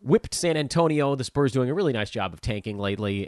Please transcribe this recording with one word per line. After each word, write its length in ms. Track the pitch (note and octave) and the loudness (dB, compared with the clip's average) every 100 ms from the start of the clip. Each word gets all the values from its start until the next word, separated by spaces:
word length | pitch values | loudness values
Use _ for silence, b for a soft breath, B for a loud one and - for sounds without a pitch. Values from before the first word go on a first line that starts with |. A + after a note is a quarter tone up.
whipped 320 | B2+ - - | 2 2 2
San 240 | - F3 D#3 | -4 0 0
Antonio. 560 | C#3+ E3 E3 D3+ C#3 | 0 2 4 4 0
The 100 | C3+ | 0
Spurs 260 | B2 C#3+ C#3 | -2 0 2
doing 200 | B2+ B2+ | 2 0
a 40 | |
really 200 | E3 E3+ | 0 0
nice 160 | A#2 G#2 | 0 -2
job 240 | A2+ F#2+ | -4 -4
of 80 | D#2+ | -4
tanking 360 | - G#2 G#2+ G2+ | -4 -4 -4 -4
lately, 480 | G2+ G2+ G#2 G2+ | -2 0 -2 -2